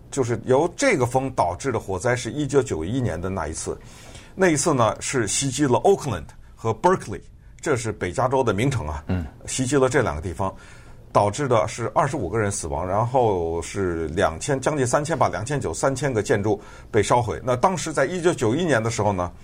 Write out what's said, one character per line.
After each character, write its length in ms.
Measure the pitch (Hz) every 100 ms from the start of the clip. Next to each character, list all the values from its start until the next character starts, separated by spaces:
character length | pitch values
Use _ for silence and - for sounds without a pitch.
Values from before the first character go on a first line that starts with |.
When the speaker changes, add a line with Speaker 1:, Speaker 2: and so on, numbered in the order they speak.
| -
Speaker 1:
就 140 | 139
是 180 | 117 113
由 280 | - 131 170 -
这 200 | 269 165
个 80 |
风 240 | 120 131 135
导 240 | 127 90 90
致 160 | 135
的 80 | 110
火 180 | - 92
灾 160 | 123
是 160 | 120 120
一 160 | 147 143
九 160 | 143
九 220 | 123 82
一 160 | 82 131
年 200 | 110 82
的 80 | 92
那 200 | 95 78
一 40 |
次。 240 | 78 92 76 - - - - - -
那 140 | 185
一 60 | 147
次 160 | 180
呢， 240 | 135 107 -
是 260 | - 131 104
袭 240 | - 139
击 140 | 123
了 160 | 143 113
Oakland 460 | 190 196 135 87 71 - -
和 180 | - 110
Berkeley， 480 | 110 180 185 - 92 - - - -
这 140 | 170
是 160 | 120 117
北 220 | 101 92
加 160 | 87 123
州 120 | 131
的 100 | 117
名 160 | 95 139
城 160 | 127 76
啊， 160 | 76 -
Speaker 2:
嗯。 180 | 92 80 - -
Speaker 1:
袭 200 | - 127
击 100 | 143
了 120 | 131
这 120 | 139
两 140 | 101
个 80 | 73
地 100 | 90
方。 220 | 85 95 - - - - - - 123
导 100 | 101
致 200 | 98 139
的 180 | 117 110
是 240 | - 117 -
二 100 | 143
十 100 | 139
五 120 | 85
个 100 | 110
人 100 | 101
死 200 | 98 78
亡， 180 | 71 90
然 180 | 101
后 560 | 117 135 113 92 82 85
是 460 | - 104 92 82 78
两 320 | 87 87 80
千， 220 | - 135
将 160 | 151 151
近 100 | 123
三 180 | 135
千 140 | 151 151
吧， 100 | 101
两 160 | 87
千 160 | 107 143
九， 140 | 98
三 180 | 80 143
千 200 | 131 143
个 100 | 110
建 180 | 98 113
筑 220 | 104 101 - - -
被 100 | 110
烧 180 | - 123
毁。 200 | 117 80
那 140 | 127 123
当 200 | 190 170
时 160 | 165
在 140 | 151 131
一 140 | 180
九 120 | 175
九 220 | 156 113
一 100 | 139
年 160 | 175 117
的 80 | 113
时 140 | 113
候 100 | 104
呢， 200 | 92 87 -